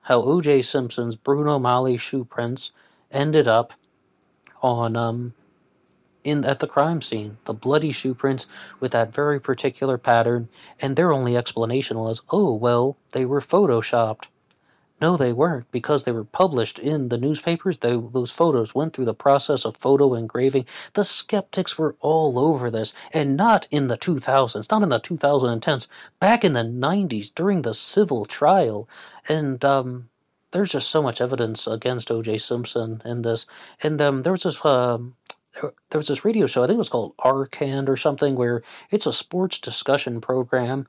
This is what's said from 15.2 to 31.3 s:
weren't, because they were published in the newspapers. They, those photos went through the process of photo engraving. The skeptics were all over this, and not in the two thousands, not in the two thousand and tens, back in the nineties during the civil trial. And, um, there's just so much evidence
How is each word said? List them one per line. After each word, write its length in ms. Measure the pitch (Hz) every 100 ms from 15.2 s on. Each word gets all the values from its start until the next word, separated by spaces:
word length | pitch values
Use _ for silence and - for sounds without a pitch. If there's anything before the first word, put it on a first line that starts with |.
| 123
weren't, 380 | 120 165 139 -
because 320 | 123 - 147
they 80 | 135
were 120 | 113
published 540 | 107 - 185 131 110 -
in 300 | 139 156 123
the 100 | 120
newspapers. 600 | 135 151 - 170 196 156
They, 120 | 120 120
those 340 | 113 127 120
photos 460 | - 170 127 107 -
went 180 | 160
through 100 | - 120
the 60 |
process 520 | 107 143 139 - 135
of 120 | 113 -
photo 380 | 135 139 139
engraving. 520 | 117 113 123 135 131 123 - -
The 80 | -
skeptics 760 | 202 - - 208 - - 185 -
were 200 | 156 -
all 400 | 151 160 156 123
over 320 | 151 143 120
this, 240 | 110 107 - -
and 240 | 160 143 139
not 300 | 226 208 -
in 160 | 147 135
the 80 | 113
two 220 | - 143
thousands, 520 | - 135 123 107 -
not 140 | 214
in 60 | 190
the 100 | 120
two 160 | - 165
thousand 340 | 143 143 127
and 120 | 113
tens, 260 | 160 135 - - - _
back 240 | 190 233
in 80 | 190
the 120 | 123
nineties 640 | 117 123 139 202 185 110 101
during 340 | - 190 185
the 120 | 120
civil 500 | 107 - 202 190 123
trial. 640 | 101 - 147 196 127 104 107 - - - -
And, 340 | 156 143 127
um, 440 | 139 139 127 123 120 _ _ _ _
there's 200 | 180 196
just 160 | 139 -
so 140 | 156
much 180 | 139 -
evidence 460 | 123